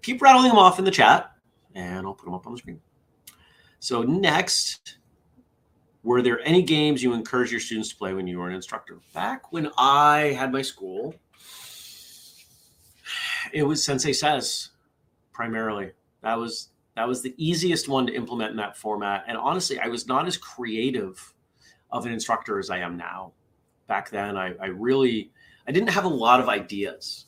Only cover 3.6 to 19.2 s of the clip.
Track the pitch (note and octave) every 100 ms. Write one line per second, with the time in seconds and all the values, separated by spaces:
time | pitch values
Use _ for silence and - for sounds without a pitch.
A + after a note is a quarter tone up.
3.6 | _ _ - A#2+ A#2 F3 F#3+ D#3 F#3+ -
4.6 | - - - - _ _ _ _ _ _
5.6 | _ _ _ _ A2 B2 B2 A#2 D3 F3+
6.6 | F3+ D#3 D3+ C#3 B2 A#2 A2 B2+ A#2+ A#2
7.6 | - A2 A2 - F#2+ F#2+ F#2 F2+ F2+ F#2
8.6 | - - - - _ - F#2 C4 - E3
9.6 | D3+ - C3 C#3+ D3 D3 D3+ C3 C3 C3
10.6 | C3+ - F#2+ F#2+ C3+ - _ _ - -
11.6 | - - - - - - - - - _
12.6 | _ _ _ _ - - - - - D#3
13.6 | C#3+ D3+ - C3 D3+ C3 D3+ C#3+ - -
14.6 | - _ _ _ _ _ _ - A#2 A2+
15.6 | A2 G#2 G2 - _ _ A2 A#2 A#2 A2
16.6 | - _ _ - A#2+ B2 C3 - D#3+ E3+
17.6 | F3+ D#3+ - C3+ B2 - A2 A#2 G#2+ A2
18.6 | G#2 - A2 G#2 G2+ G2